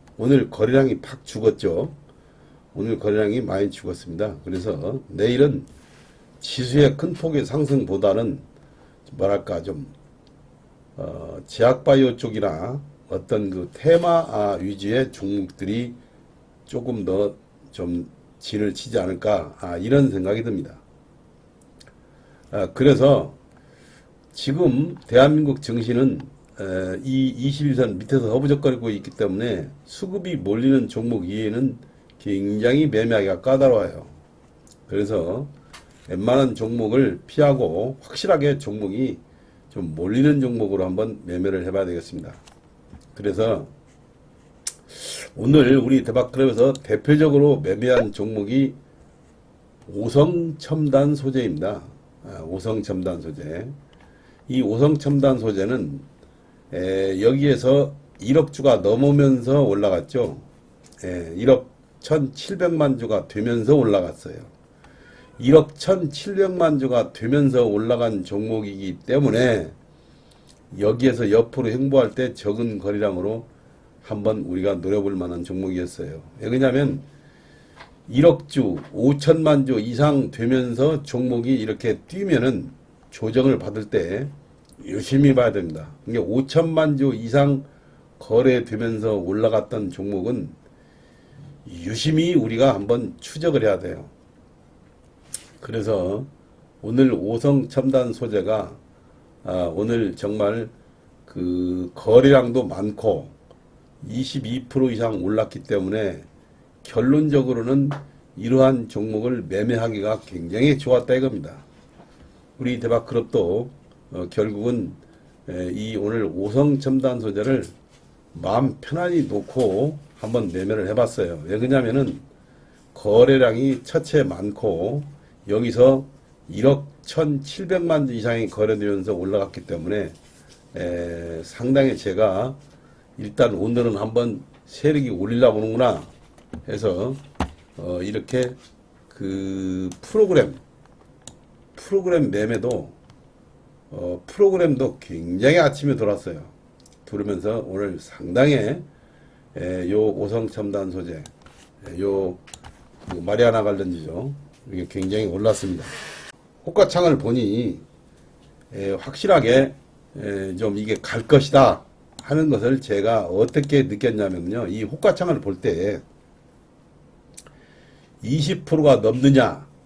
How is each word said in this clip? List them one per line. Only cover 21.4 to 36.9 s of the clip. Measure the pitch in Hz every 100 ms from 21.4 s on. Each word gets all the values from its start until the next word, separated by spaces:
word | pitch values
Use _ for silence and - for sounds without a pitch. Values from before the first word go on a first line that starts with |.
| _ _ _ - - - _ _ _ _ _
아, | 101 92
그래서 | - 135 131 135 120 - - _ _ _ _ - - _ _ _
지금 | - 139 151 165 123 170 - -
대한민국 | 123 143 151 147 131
증시는, | - 117 113 120 135 - - - _ -
에, | 98 92 92 95
이 | 135 131 131
이십 | 117 139 143 147
일선 | 127 117 92
밑에서 | - 135 110
허부적거리고 | 123 143 143 139 123 117
있기 | 104 -
때문에 | - 101 95 120 92 - - -
수급이 | - 190 196 180 143
몰리는 | 92 113 131 135 104
종목 | 117 117 110 90
이외에는 | 104 110 117 135 - - - _ -
굉장히 | 104 98 101 107 117 143 151
매매하기가 | 110 117 110 95 90
까다로워요. | 131 135 135 113 92 80 - - - _ _ _ - _ -
그래서 | 98 101 104 85 113 143 - - - - _ -
웬만한 | 90 110 135 131 107
종목을 | 113 120 107